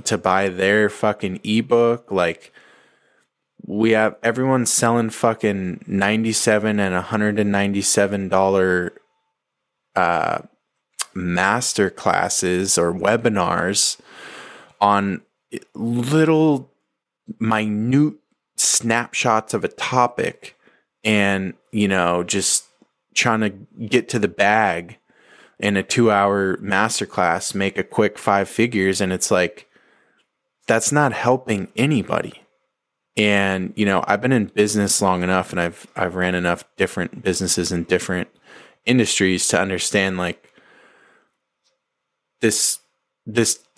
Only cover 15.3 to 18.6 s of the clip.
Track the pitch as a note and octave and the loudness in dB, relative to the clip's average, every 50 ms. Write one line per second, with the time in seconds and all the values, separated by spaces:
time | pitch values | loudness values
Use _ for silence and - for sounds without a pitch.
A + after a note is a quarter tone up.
15.3 | _ _ _ _ B2 - - _ _ - A2+ A#2 A#2+ A#2+ A#2+ C3 D3+ D#3 D#3+ D#3+ | _ _ _ _ -16 -16 -16 _ _ -8 -6 -4 -2 -2 -2 0 2 2 4 4
16.3 | D#3+ D#3 D#3+ D#3 D3 C3 C3 - _ _ _ _ _ _ _ _ _ _ _ - | 4 4 4 2 2 0 -4 -12 _ _ _ _ _ _ _ _ _ _ _ -18
17.3 | - - A2 A2 A2 G#2+ G#2+ G#2+ G#2 G#2 A2 A#2+ C3 C#3+ D3+ D3+ D3 - _ _ | -10 -4 -2 0 0 0 0 -2 -2 -2 0 2 4 4 4 2 0 -8 _ _
18.3 | _ _ _ _ _ - | _ _ _ _ _ -4